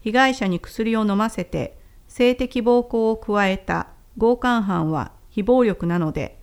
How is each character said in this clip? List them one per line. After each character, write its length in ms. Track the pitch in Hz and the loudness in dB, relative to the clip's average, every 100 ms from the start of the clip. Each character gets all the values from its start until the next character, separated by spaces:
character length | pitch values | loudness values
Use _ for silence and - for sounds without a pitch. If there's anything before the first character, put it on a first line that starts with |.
被 120 | 220 | 0
害 220 | 233 269 | 2 2
者 140 | 262 196 | 0 -2
に 120 | 175 | -4
薬 360 | - - 220 226 | -6 -6 -2 0
を 80 | |
飲 120 | 214 196 | 0 0
ま 120 | 220 | -2
せ 160 | 208 | -4
て、 340 | 175 160 - - - - - | -6 -6 -8 -10 -20 -20 -20
性 280 | - 247 | 0 2
的 280 | 254 247 247 | 2 -2 -2
暴 220 | 226 240 | 2 2
行 260 | 240 233 220 | 2 -2 0
を 60 | 220 | -2
加 320 | - 208 196 | -2 0 0
え 100 | 190 | -2
た 300 | - 170 - - - - | -4 -6 -6 -16 -18 0
強 180 | 226 247 | 2 2
姦 260 | 254 240 | 2 0
犯 280 | 202 175 170 | 0 -2 0
は 220 | 156 113 - - | -2 -6 -12 -10
非 140 | - | -4
暴 220 | 202 254 | 2 4
力 220 | 240 180 170 | 4 0 -2
な 120 | 175 | 0
の 140 | 160 | -2
で 260 | 151 - - | -4 -10 -12